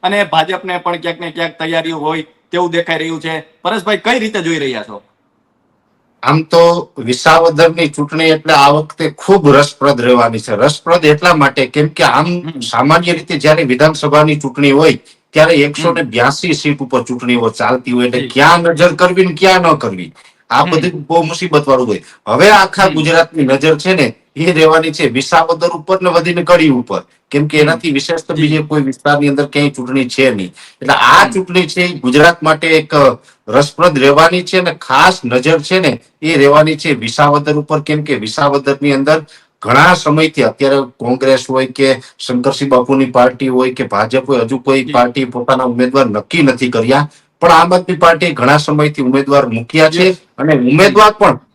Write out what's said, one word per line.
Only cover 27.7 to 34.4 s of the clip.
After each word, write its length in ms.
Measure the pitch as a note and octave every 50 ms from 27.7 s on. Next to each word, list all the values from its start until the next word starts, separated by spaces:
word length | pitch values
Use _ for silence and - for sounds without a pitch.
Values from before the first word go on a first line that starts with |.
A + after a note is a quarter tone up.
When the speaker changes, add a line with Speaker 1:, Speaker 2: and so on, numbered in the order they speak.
| - - - E3
Speaker 2:
વિશેષ 280 | C#3+ C#3 - - E3+ E3 - _
તો 60 | E3+
Speaker 1:
જી. 80 | D3+
Speaker 2:
બીજે 200 | D#3 D3 D3+ D#3
કોઈ 200 | D3+ D3+ D3+ D3+
વિસ્તારની 460 | C#3 C3 C3 - _ C#3+ D3 D3 D3 D3
અંદર 180 | C#3+ C#3 D3
ક્યાંય 240 | C#3+ - D3 D3 C#3+
ચૂંટણી 400 | C#3+ - B2 B2 C3 C#3 C3 B2
છે 220 | - - C3+ C3
નહીં. 220 | A#2 G2+ F#2+ F2+ - - - - _ _
એટલે 120 | - C3 C#3
આ 320 | - A2+ B2 C#3 D3 D3+
Speaker 1:
હમ. 60 | D#3
Speaker 2:
ચૂંટણી 360 | - F#3+ F#3 F3+ F3 F#3 F3 D3+
છે 140 | - F3+
એ 180 | F3+ F3 F3 -
ગુજરાત 440 | - B2+ B2 D3 D3+ E3+ E3+ - -
માટે 240 | D#3 D#3 D#3 D#3+ E3
એક, 280 | D#3+ D#3+ D#3 D3+ -
અ, 220 | D3 C#3+ C3 A#2+ A#2 _ _ _ _ _ -
રસપ્રદ 520 | G#2+ C3 C#3+ C#3+ - - E3 F3+ D#3 C3+
રહેવાની 440 | B2+ C#3 C#3+ C#3+ D#3+ E3 F3 F#3